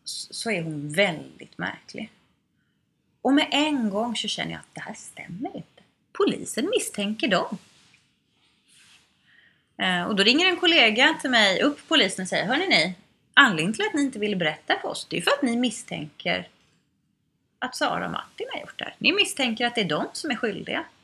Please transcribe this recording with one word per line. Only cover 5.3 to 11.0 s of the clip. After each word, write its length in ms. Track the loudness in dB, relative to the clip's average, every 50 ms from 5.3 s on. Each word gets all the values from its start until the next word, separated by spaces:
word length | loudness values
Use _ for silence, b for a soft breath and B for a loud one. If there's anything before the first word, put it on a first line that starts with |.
| -10 -10 -10 -10 -10
inte. 260 | -12 -16 _ _ _ _ _ _ _ _ _
Polisen 580 | -2 0 0 0 0 -2 -6 -8 -4 -2 -2 0
misstänker 580 | 0 0 -2 -2 -4 -4 -4 -4 -2 -2 0 2
dem. 300 | 2 2 2 -2 -6 -10 -12 _ _ _ _ _ _ _ _ _ _ _ _ _ _ _ _ _ _ _ _ _ _ _ _ _ _ _ _ _ _ b b b b b b b b b b b _ -4
Eh, 200 | -2 0 0 0
och 140 | 0 0 2
då 60 | 4
ringer 240 | 4 4 6 4 4 2
en 80 | 2
kollega 580 | 4 2 4 6 6 6 6 6 6